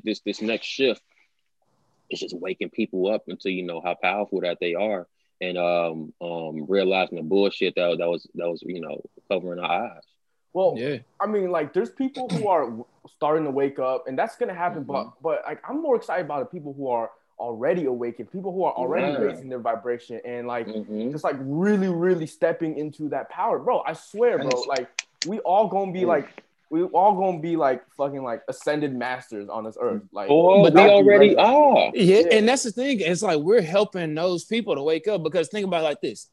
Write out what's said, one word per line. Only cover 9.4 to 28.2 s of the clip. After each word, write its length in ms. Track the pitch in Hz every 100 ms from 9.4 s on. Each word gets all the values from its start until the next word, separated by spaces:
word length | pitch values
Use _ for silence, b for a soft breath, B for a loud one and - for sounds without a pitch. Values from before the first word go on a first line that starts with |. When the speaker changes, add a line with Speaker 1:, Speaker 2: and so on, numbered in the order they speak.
| 87 87
Speaker 1:
our 280 | 87 90 113 82
eyes. 60 | - _ _ _ _
Speaker 2:
Well, 220 | 175 185 113
Speaker 3:
Yeah. 200 | 135 131 - -
Speaker 2:
I 60 | 202
mean, 240 | 208 185
like, 220 | 170 147
there's 180 | 180 233
people 380 | - 269 269 247
who 180 | 175 208
are 160 | 170
w-, 220 | 123 113 - _ -
starting 360 | - 147 165
to 60 | 151
wake 280 | 135 139 139
up, 280 | 131 131 -
and 120 | 131
that's 180 | 220 -
gonna 180 | 233
happen. 300 | 175 175 165
Speaker 1:
Mm-hmm. 80 | 131
Speaker 2:
But, 200 | 135 123 _
but, 200 | 160 147 -
like, 140 | 151 -
I'm 140 | 277
more 140 | 320 233
excited 280 | - 180 151
about 120 | 147
the 160 | 131 180
people 160 | 143
who 160 | 139 135
are 220 | 117 113 - _ -
already 460 | 117 113 135 180 139
awakened, 440 | 123 120 117 110
people 220 | 190 190
who 120 | 185
are 80 | 156
already 400 | - 127 156 -
Speaker 1:
Yeah. 60 | 139
Speaker 2:
raising 300 | - - 135
their 100 | 127
vibration 640 | 117 113 123 120 - 117
and, 220 | 120 120 120
like, 200 | 120 107
Speaker 1:
Mm-hmm. 440 | 110 104 107 120
Speaker 2:
just, 120 | 151
like, 120 | 170 139
really, 480 | 135 151 196 208 190
really 380 | 170 180 175 156
stepping 520 | - 170 170 160 143
into 300 | 151 143 151
that 180 | 139 -
power. 280 | - 220 240
Bro, 240 | 240 233 -
I 60 |
swear, 440 | 165 - 202 240 175
Speaker 1:
And 100 | 143
Speaker 2:
bro, 100 | 127
Speaker 1:
it's 100 | 127
Speaker 2:
like, 200 | 135 127 - - - 156
we 120 | 208
all 280 | 156 190 214
gonna 240 | 185 196
be 80 | 180
Speaker 1:
Yeah. 60 | 175
Speaker 2:
like, 220 | 156 135 - _ _ -
we 120 | 160
all 320 | 180 165 202
gonna 240 | 185 190 175
be, 160 | 165 165
like, 260 | 139 123 _ -
fucking, 260 | 139 139